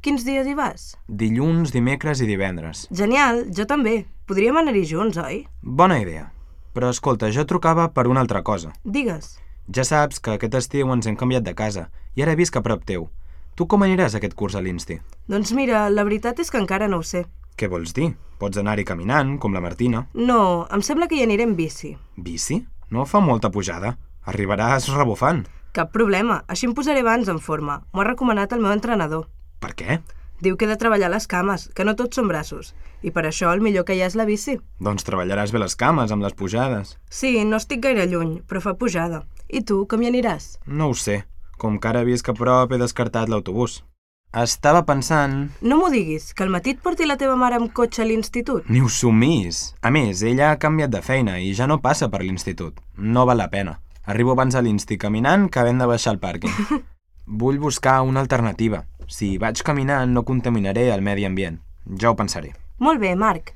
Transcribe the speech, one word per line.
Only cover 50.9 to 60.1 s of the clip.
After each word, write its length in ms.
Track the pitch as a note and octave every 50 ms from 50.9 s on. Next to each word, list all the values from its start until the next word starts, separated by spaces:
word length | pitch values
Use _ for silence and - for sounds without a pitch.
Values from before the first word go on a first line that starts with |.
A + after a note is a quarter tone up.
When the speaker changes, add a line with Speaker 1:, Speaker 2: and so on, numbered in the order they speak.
Speaker 2:
de 120 | A2+ G2 -
feina 320 | - C3 C3+ B2+ G2+ F#2 F#2
i 140 | F2+ F#2+ G2
ja 140 | F#2+ B2 C3+
no 100 | D3+ D3 -
passa 260 | B2 D3+ - D3+ A#2
per 140 | G2 F#2+ F2+
l'institut. 560 | F#2 F#2 F2 - - F2 - F2+ D#2 D2+ - - - - -
No 300 | G2 G#2+ A#2 B2 B2+ B2
val 80 | B2 A2+
la 120 | - - -
pena. 240 | G2 G2 F2 D#2 - - - - - -
Arribo 300 | - G2+ A2 A#2+ B2+ C3
abans 220 | B2 C3 C3 B2
a 60 | C3 B2
l'Insti 320 | A2+ G#2 G2+ - - A2 F2+
caminant 480 | - G#2+ G#2+ A2 A#2+ C#3 E3+ G3 G3+ F3+ -
que 80 | B2+
havent 160 | A#2+ A#2+ B2 B2+
de 60 | B2+ A#2+
baixar 240 | A#2+ A2+ - A#2+ G#2+
al 40 | F#2+
pàrquing. 380 | - F#2 F2 E2+ E2+ - - - G#3 - D4
Speaker 1:
<laughs> 100 | C4 - - - _ _ _ _ - - - G#2+ G#2+ A#2
Speaker 2:
Vull 160 | C3 C#3 C#3+
buscar 400 | D3 D3 C3 - - C3 C3 C3
una 180 | C3 C3 C3 C3+
alternativa. 640 | C3+ B2 C3+ B2 A#2 A2+ F#2+ - A2+ A2+ G#2+ F#2 - - - - - -
Si 300 | - - A2 G2 G2 F#2
vaig 240 | G#2+ A2 A2 - -
caminant, 460 | - D3+ C#3+ C3+ C3+ C#3+ C3+ B2+ B2